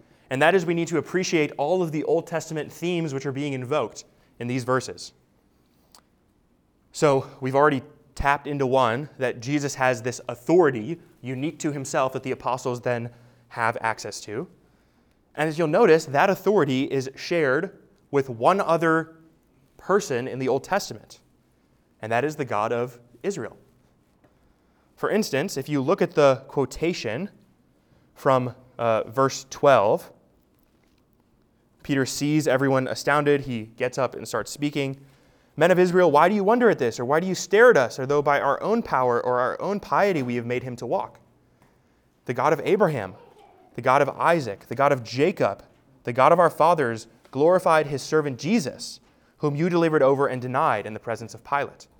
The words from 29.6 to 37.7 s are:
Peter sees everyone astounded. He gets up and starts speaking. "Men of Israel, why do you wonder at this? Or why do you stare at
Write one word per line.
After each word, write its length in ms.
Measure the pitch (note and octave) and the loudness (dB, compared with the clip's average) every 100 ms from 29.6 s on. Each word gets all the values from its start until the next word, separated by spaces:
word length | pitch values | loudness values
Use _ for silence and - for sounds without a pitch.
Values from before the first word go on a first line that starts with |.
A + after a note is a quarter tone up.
| C#3+ B2 G2+ E3 - _ _ _ _ _ _ _ _ _ _ _ _ _ _ _ _ _ | 6 6 4 0 -4 _ _ _ _ _ _ _ _ _ _ _ _ _ _ _ _ _
Peter 220 | - C#3 B2+ | -2 0 0
sees 440 | - C#3+ D3+ C#3 | -2 0 0 2
everyone 360 | C3 C#3 C3 C3 | 2 2 0 -2
astounded. 520 | - - D3 C#3+ C#3+ | -4 0 2 2 0
He 280 | C3+ A#2 G#2+ - | -2 -8 -10 -6
gets 200 | B2+ C#3 | -6 -2
up 160 | B2 | -4
and 140 | - A2 | -4 -8
starts 240 | A2+ G#2+ | -6 -6
speaking. 480 | - D3 D3 C#3 C3+ - _ _ _ _ - | -6 -4 -2 -4 -8 -16 _ _ _ _ 0
"Men 160 | E3+ | 4
of 80 | F3+ | 6
Israel, 320 | F3+ F3+ F3+ | 4 4 6
why 160 | C#3+ F3 | 6 6
do 80 | G#3+ | 4
you 80 | |
wonder 260 | F#3+ B3 A#3+ | 2 4 4
at 100 | D#3+ | 4
this? 200 | A#2+ A2 | 0 -2
Or 60 | B2 | -2
why 160 | D#3 | 0
do 60 | F#3 | 0
you 80 | F3 | -6
stare 340 | - G3+ | 0 6
at 80 | B3 | 8